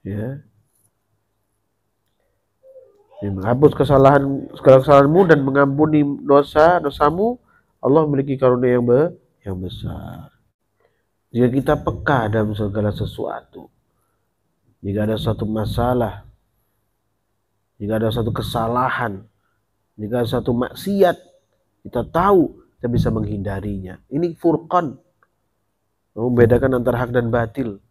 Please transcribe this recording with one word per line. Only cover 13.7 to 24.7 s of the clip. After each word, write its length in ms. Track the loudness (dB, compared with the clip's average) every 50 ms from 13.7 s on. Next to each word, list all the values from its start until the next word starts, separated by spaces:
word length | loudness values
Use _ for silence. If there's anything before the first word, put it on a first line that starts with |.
| _ _ _ _ _ _ _ _ _ _ _ _ _ _ _ _ _ _ _ _ _ _
jika 320 | -8 -6 -4 -2 -2 -2
ada 80 | -2 -2
suatu 240 | -2 -4 -4 -4
masalah, 800 | -4 -4 -4 -4 -4 -4 -2 -2 -2 0 0 0 -2 -4 -6 -12 -20 -20 _ _ _ _ _ _ _ _ _ _ _ _ _ _ _ _ _ _ _ _ _ _ _ _ _ _ _ _ _
jika 240 | _ -6 -4 -2 -2
ada 160 | -2 -2 -2
suatu 160 | -2 -4 -4
kesalahan, 960 | -4 -4 -6 -6 -4 -4 -4 -2 -2 -2 -2 -2 -2 -4 -6 -6 -8 -10 -16 _ _ _ _ _ _ _ _ _ _ _ _ _ _ -12
jika 240 | -8 -6 -4 -4
ada 60 | -2 -2
suatu 240 | -4 -4 -2 -2 -2
maksiat, 640 | -2 -4 -6 -8 -10 -6 -4 -2 0 0 -2 -2 -6 _ _ _ _ _ _ _ _ _ _ _ _
kita 240 | _ -10 -8 -8 -8
tahu, 560 | -4 -2 0 2 2 2 2 2 0 -4 -16 _ _ _ _
kita 80 | -8
bisa 240 | -4 -2 0 -2 -2
menghindarinya. 880 | -2 -4 -6 -6 -8 -8 -8 -8 -8 -8 -8 -8 -8 -8 -10 -14 -16 -18 _
Ini 320 | _ -6 -4 -4 -6 -6 _
furqan, 560 | -2 -2 -2 -2 -4 -2